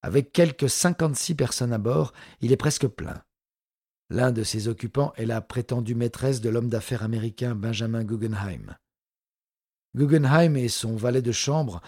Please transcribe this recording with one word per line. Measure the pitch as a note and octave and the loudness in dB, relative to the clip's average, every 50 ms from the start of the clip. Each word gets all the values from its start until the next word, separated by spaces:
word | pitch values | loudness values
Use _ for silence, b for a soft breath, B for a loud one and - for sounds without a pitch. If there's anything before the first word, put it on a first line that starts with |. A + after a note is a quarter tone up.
| - | -6
Avec | - F2 C3+ C3 - | 2 2 2 2 2
quelques | _ - E3+ E3 C#3 _ - B2+ | _ 4 4 4 4 _ -2 0
cinquante-six | - - - F3+ F3 - D#3+ D#3+ C#3 - - - E3+ | 0 2 2 2 2 2 0 0 0 -2 -2 -4 0
personnes | C#3+ C3+ A#2+ - - B2+ A#2+ A#2+ | 0 0 -2 0 -2 -2 0 0
à | A2 | 0
bord, | G2+ A2+ B2+ D3+ D#3 - B B B B B B | 0 2 2 2 0 0 B B B B B B
il | - A#2 | 2 2
est | C3 - | 2 4
presque | - D3+ C#3+ - - B2+ | 4 0 0 2 0 -2
plein. | - - E2 - - - - _ _ _ _ _ _ _ _ _ _ _ _ _ _ _ _ _ | -2 -4 -10 -10 -10 -12 -14 _ _ _ _ _ _ _ _ _ _ _ _ _ _ _ _ _
L'un | - G#2 B2+ B2+ | 0 2 2 2
de | B2 A2+ A2 | 2 0 -2
ses | - - A2 G#2 A#2 | -2 -2 -2 -2 -2
occupants | A2+ - - A2+ - C3+ C#3+ - - | -4 -4 -6 -4 -2 0 -2 -2 -2
est | - A2+ | -4 -4
la | A2+ A#2 A2+ | -2 -2 -4
prétendue | G2+ _ - B2+ A#2 - B2+ A#2+ A#2+ G#2+ A#2+ | -6 _ -6 -6 -4 -2 -2 -2 -2 -2 -2
maîtresse | A#2 A#2+ A#2 A#2 - B2 C3+ C#3 B2 | 0 -2 -2 -2 -2 -2 -2 -2 0
de | A2 A#2 | -2 0
l'homme | A2 A#2 A#2 B2 | 0 0 0 0
d'affaires | A2+ A2+ G2 - C3 A#2 | -2 -4 -4 -4 -6 -4
américain | G#2+ A2 A2+ A2+ G#2+ A2+ G#2+ - B2+ B2 A#2+ | -2 -2 -2 -2 -2 -4 -4 -4 -4 -4 -2
Benjamin | G#2 G2 A2 A2 G#2 A2+ A2+ A2+ A2+ A2+ | -2 -4 -4 -4 -2 -2 -2 -2 -2 -2
Guggenheim. | G#2 A2+ A2 G#2+ A2 A2 G2 G2+ G2+ F2 B1+ G#1 G1+ F#2 _ _ _ _ _ _ _ _ _ _ _ _ _ _ _ _ _ _ _ _ _ _ _ _ | -4 -4 -4 -2 -4 -4 -4 -4 -6 -6 -8 -12 -14 -18 _ _ _ _ _ _ _ _ _ _ _ _ _ _ _ _ _ _ _ _ _ _ _ _
Guggenheim | A#2+ C#3 C#3+ D3 D#3+ D3 B2+ C#3+ D#3+ E3+ E3+ D3+ | 0 2 4 4 4 6 6 6 6 6 6 4
et | C3+ B2 A#2 | 2 0 0
son | G#2+ - - A2+ A2+ | -2 -2 -4 -4 -4
valet | A2 G#2 B2 B2 C3 B2 | 0 0 0 0 2 0
de | A#2+ | 0
chambre | A2+ - - - C#3+ D#3 D3+ B2 F2 F2 B | -2 -2 0 0 0 0 0 -2 -4 -8 B